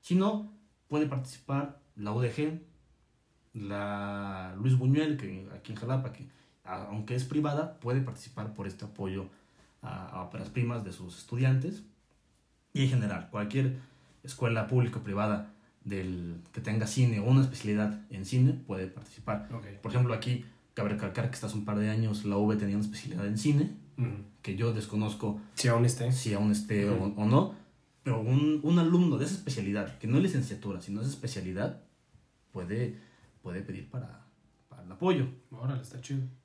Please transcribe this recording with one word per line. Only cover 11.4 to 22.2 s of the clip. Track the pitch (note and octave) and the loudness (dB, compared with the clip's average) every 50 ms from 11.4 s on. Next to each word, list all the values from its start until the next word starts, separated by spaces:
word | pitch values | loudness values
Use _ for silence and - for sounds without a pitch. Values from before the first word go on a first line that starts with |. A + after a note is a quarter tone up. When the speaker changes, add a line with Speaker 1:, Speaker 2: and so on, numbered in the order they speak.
| C3 C3 C3 C3 C3 F3 G#3 - - - - _ _ _ _ _ _ _ _ _ _ _ _ _ _ _ _ | 4 6 6 4 4 0 -6 -6 -12 -16 -20 _ _ _ _ _ _ _ _ _ _ _ _ _ _ _ _
Speaker 1:
Y | - C3 | 2 2
en | C3 | 4
general, | B2+ A#2 G#2+ G2+ G2 F2 E2+ - | 4 2 2 2 -2 -4 -8 -6
cualquier | - G#2 G#2 G#2 - C3+ C3 C3 C3 - - - _ _ _ _ _ _ _ | -4 -4 -4 0 0 2 2 2 0 -2 -10 -16 _ _ _ _ _ _ _
escuela | - - - B2 A#2 A2+ A2 A2 - | -14 -6 -2 0 0 2 2 0 2
pública | C3 B2+ B2 A2+ - - | 4 4 4 4 0 -4
o | - | -6
privada | G2+ G2 G2+ G#2+ G#2+ G#2 - - - - - _ _ _ _ _ | -4 -2 0 2 2 2 0 -2 -6 -14 -20 _ _ _ _ _
del, | F#2+ G2 F#2+ F#2 F#2 F2+ F2 F2 E2+ E2+ E2+ - - | -8 -6 -4 -4 -4 -4 -4 -6 -6 -8 -10 -12 -12
que | _ - | _ -8
tenga | - - G#2+ A2 G#2+ | -4 -2 0 0 0
cine | - - C3 B2+ A#2 A2+ G2+ | 0 4 4 4 4 4 2
o | G2+ | 4
una | A#2 C3 C3+ | 6 6 6
especialidad | C3 C3 - - - G#2 G#2 G#2 G#2+ G#2 - - - - | 6 6 2 -4 -2 0 2 2 2 0 -2 -4 -10 -12
en | - F#2+ F#2+ | -10 -10 -8
cine | - - B2+ B2+ C#3 - | 0 4 6 6 6 4
puede | C3 - - G#2+ F#2+ F#2+ F#2 | 2 -4 -8 -6 -6 -6 -6
participar. | - - - - - - - - G#2+ G#2 G#2+ - A#2+ | -8 -12 -16 -16 -20 -14 -6 -4 -4 -4 -4 -8 -10
Speaker 2:
Ok. | A2+ G#2 G2 G2+ - | -10 -10 -12 -16 -10
Speaker 1:
Por | - G#2+ | -10 -2
ejemplo, | G#2 B2 B2 A#2+ A2+ | 2 4 4 4 2
aquí | G#2+ - A#2+ B2 - - - - _ _ _ _ | -2 0 -2 -2 -2 -4 -8 -16 _ _ _ _
cabe | - G#2 G#2 | -4 -2 -2
recalcar | G#2 - - G2 F#2 - - B2+ | 0 -2 -2 -4 -4 -2 -2 -2
que | - | -2
hasta | - - G#2 | -4 -6 -6
hace | G#2+ | -4
un | G#2+ G2+ | -4 -4
par | G#2+ G#2 G#2 | -2 0 0
de | G#2 G#2+ | 2 2
años | G#2+ A2 A2+ A2 G#2 G#2 | 2 2 2 2 0 -2